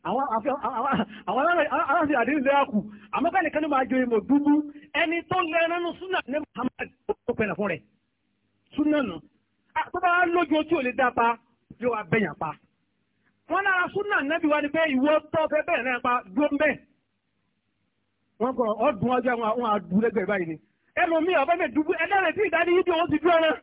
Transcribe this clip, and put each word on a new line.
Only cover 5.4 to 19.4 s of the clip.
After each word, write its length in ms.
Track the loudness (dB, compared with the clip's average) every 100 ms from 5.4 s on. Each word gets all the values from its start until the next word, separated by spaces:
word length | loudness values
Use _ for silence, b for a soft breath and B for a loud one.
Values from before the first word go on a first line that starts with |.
| 0 0
nínú 240 | 0 -2 -4
súnà 260 | -8 -6 -6
ní 140 | -4 -6
Muhammad 480 | -6 -6 -6 _ -14 _
tó 300 | -8 -6 -4
pẹ̀lú 200 | -4 -4
fún 140 | -2 -4
rẹ̀. 140 | -4 _ _ _ _ _ _ _ _ _
Súnà 260 | -4 0 0
nù. 160 | -2 -8 -14 _ _ _ _ -8
À, 40 |
tó 140 | -6 -2
bá 240 | 0 2
lójú 320 | 2 0 0 0
ojú 200 | 0 -2
ò 60 |
lè 100 | -2
dá 180 | 0 0
pa, 160 | 2 0 -2 _ _ _
yóò 180 | -6 -4
wá 120 | -4
bẹ̀yàn 340 | -2 -2 -2 -4
pa. 140 | -10 -10 _ _ _ _ _ _ _ _ _
Wọ́n 160 | -2
lára 220 | 2 2 0
súnà 280 | -2 -2 -2
Nábì 280 | 0 0 2
wá 120 | 0
ni 80 | 0
pé 120 | 0
ìwọ 280 | 0 2 2 2
tó 180 | 2 -2
fẹ́ 200 | 0 0
bẹ̀rẹ̀ 200 | 0 -2
náà 160 | -2 -4
pa, 120 | 0 -2
dúró 260 | -2 0 0
ń 100 | 2
bẹ̀. 160 | 0 0 _ _ _ _ _ _ _ _ _ _ _ _ _ _ _ _
Wọ́n 140 | -4
kọ̀ 120 | -2 -2
ọ́ 160 | 0 0
dùn 180 | 0 0
ọjọ́ 220 | 0 0
àwọn, 140 | -2